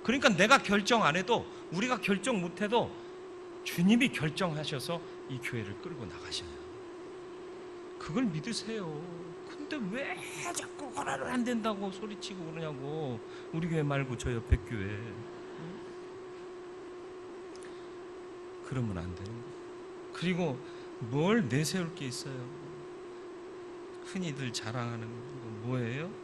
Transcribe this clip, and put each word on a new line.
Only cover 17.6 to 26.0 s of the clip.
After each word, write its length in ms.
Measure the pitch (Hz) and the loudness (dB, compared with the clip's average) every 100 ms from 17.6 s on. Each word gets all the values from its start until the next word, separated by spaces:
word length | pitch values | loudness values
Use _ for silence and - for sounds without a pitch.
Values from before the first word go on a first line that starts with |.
| - 359 - - - - - - - - - | -10 -12 -12 -12 -12 -12 -12 -10 -10 -10 -6
그러면 320 | 131 117 92 | -2 -2 -2
안 60 | 87 90 | -4 -6
되는 160 | 98 | -8
거예요. 260 | 117 - - - - - - - | -8 -10 -10 -12 -12 -12 -12 -10
그리고 460 | - 170 180 170 123 - - - - | -2 0 2 2 0 -6 -10 -10 -8
뭘 480 | 113 135 175 233 139 | -2 4 6 6 6
내세울 460 | 131 156 190 170 170 | 4 4 2 0 -2
게 120 | 135 | -4
있어요? 260 | 123 139 131 120 - - - - - - - - - - - - - - - - | -4 -6 -6 -6 -8 -8 -10 -10 -10 -10 -10 -10 -10 -10 -10 -10 -10 -10 -10 -6
흔히들 460 | 196 175 135 131 | -2 -2 -2 -2
자랑하는 540 | 113 107 123 117 117 113 | -2 -2 -2 0 -2 -4
거 600 | 120 - 131 117 107 117 | -6 -8 -8 -8 -6 0
뭐예요? 420 | 127 117 131 | 0 0 0